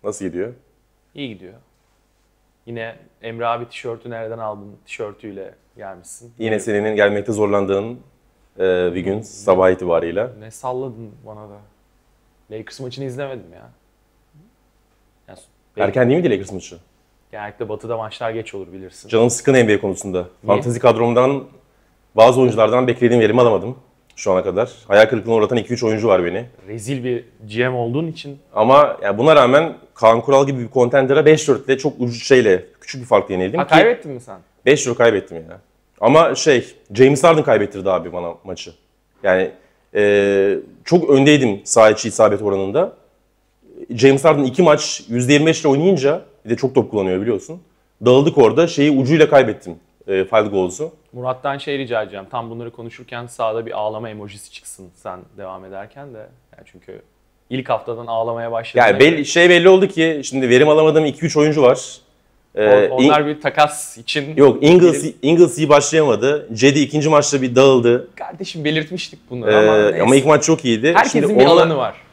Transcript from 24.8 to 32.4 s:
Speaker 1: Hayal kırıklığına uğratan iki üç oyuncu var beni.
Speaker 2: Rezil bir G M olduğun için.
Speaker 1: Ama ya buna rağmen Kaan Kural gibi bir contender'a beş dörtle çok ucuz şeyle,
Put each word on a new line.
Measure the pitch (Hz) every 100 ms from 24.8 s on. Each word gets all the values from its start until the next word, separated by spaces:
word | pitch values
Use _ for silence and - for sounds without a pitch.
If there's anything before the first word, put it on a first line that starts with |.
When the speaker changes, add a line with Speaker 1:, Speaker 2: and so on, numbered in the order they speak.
| _
Speaker 1:
Hayal | 101 131
kırıklığına | 120 117
uğratan | 113 107 123
iki | 101
üç | 120
oyuncu | 113 107 110
var | 95
beni. | 87 92 120 _ 95
Speaker 2:
Rezil | 107 104 139
bir | 123 120 120 _ 110
G | 107 123
M | 127
olduğun | 117 127 165
için. | 160 143 139 _
Speaker 1:
Ama | - 110 139 143 -
ya | 101 101
buna | 139 151
rağmen | 123 139 165 - _
Kaan | _ 110 113
Kural | 117 139 139
gibi | 135
bir | 117
contender'a | - 120 120 131 139 151
beş | 156 156
dörtle | 123 - 135
çok | 151 139
ucuz | 123 117
şeyle, | - 131